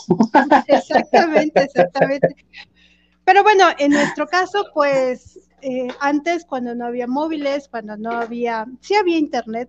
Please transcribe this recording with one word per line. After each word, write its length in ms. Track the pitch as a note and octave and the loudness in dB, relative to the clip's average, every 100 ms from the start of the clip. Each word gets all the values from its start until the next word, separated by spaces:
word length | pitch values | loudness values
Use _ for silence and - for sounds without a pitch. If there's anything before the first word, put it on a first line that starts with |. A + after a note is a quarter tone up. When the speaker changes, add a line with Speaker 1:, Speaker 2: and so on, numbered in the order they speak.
| - | 0
Speaker 1:
<laughs> 580 | F3+ A#3 C#4+ C#4 C#4 - | 0 2 2 4 2 4
Speaker 2:
Exactamente, 960 | C4+ - D4 - - E4+ D4+ D4+ C#4+ | 0 2 -2 2 2 4 2 2 0
exactamente. 720 | C#4 - C4+ C#4 C4+ C#4 C4+ - _ - - _ _ _ _ _ | 0 0 0 0 0 2 -2 -2 _ -20 -20 _ _ _ _ _
Pero 180 | - F#4+ | 2 4
bueno, 240 | G4 G#4 F4 - | 4 4 4 2
en 140 | C#4+ | 2
nuestro 340 | D4 D4 - D4 | 2 0 -4 -2
caso, 380 | F4+ F4+ G4+ G4 | -2 -2 -4 -4
pues, 680 | D4+ C#4+ C4+ B3+ B3+ _ - _ _ | -2 0 0 -2 -4 _ -20 _ _
eh, 280 | C#4 B3+ B3 - | -8 -6 -8 -4
antes, 460 | C#4+ D4 D#4 E4+ - | -2 -2 -2 -4 -6
cuando 280 | C4 B3 | -8 -8
no 120 | A#3+ A#3+ | -8 -8
había 200 | B3 A#3+ | -6 -6
móviles, 600 | C4+ D#4+ D#4+ C#4+ C#4+ C#4 | -4 -4 -6 -6 -6 -8
cuando 300 | A#3 G#3+ G#3+ | -12 -12 -10
no 140 | A3 | -8
había, 520 | A#3 A3+ A#3+ A#3 A3+ A3 B3+ | -6 -6 -6 -4 -4 -8 -14
sí 140 | - | -2
había 240 | G#4 F4+ E4 | 0 2 0
internet, 500 | D4 B3 A3+ A3+ | -2 -4 -6 -10